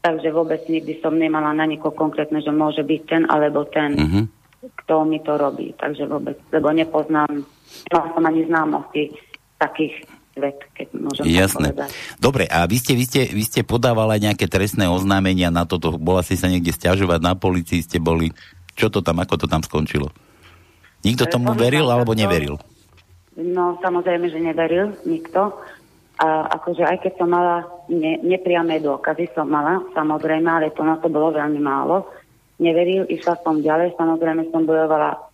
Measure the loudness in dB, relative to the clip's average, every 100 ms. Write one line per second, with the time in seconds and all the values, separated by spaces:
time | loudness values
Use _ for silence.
0 | 0 0 0 0 0 -2 -2 -4 -2 -4
1 | 0 2 2 2 0 2 0 0 -4 -2
2 | -2 -2 -2 -2 0 0 0 0 -2 -2
3 | 0 2 4 4 2 0 -2 -2 0 0
4 | 2 2 0 _ _ _ -18 -14 0 2
5 | 2 -2 -2 0 0 -2 -10 -6 -6 -4
6 | -4 -4 -6 -10 -2 0 2 2 2 0
7 | 0 0 0 -2 -8 _ _ -20 -2 0
8 | 0 2 2 2 2 2 2 -2 -4 -4
9 | -4 -8 _ -20 _ _ -4 -2 -4 -4
10 | -18 -20 _ -6 -6 -6 -20 -16 -12 -8
11 | -6 -2 2 4 2 2 -2 -2 -8 -10
12 | -16 0 2 2 0 2 2 0 2 0
13 | 2 0 0 -2 -2 -2 0 0 2 2
14 | 2 2 2 0 0 0 0 0 2 2
15 | 2 2 2 2 2 2 0 0 -2 -2
16 | 2 2 2 0 2 2 0 0 0 2
17 | 2 2 2 2 0 0 0 -2 -2 -2
18 | 2 2 0 -4 -20 -20 -20 -2 0 2
19 | 0 -2 -2 -2 0 -2 0 -2 -2 -2
20 | -4 -10 _ _ -20 -20 _ _ _ _
21 | -2 0 0 2 0 2 4 4 4 4
22 | 2 2 2 2 0 -6 -12 _ _ -20
23 | _ -20 _ -8 -4 0 0 0 -2 0
24 | 0 0 -2 -2 -2 0 0 0 0 -4
25 | -4 -4 -2 -2 -2 -4 -18 -20 _ _
26 | _ -2 0 2 0 -4 -4 0 0 0
27 | -4 -2 0 2 2 0 -4 -16 -4 -2
28 | 0 -2 0 0 2 0 2 0 -2 -2
29 | -2 -2 -4 -4 -2 0 0 -2 -2 -4
30 | -2 -2 -2 0 2 2 0 0 -2 0
31 | 0 2 0 0 -2 0 0 0 0 -2
32 | -2 -18 _ _ _ _ 2 2 2 0
33 | -2 -2 -2 -2 0 0 2 2 0 0
34 | -2 0 0 -2 -2 0 2 2 2 2
35 | 0 -4 -12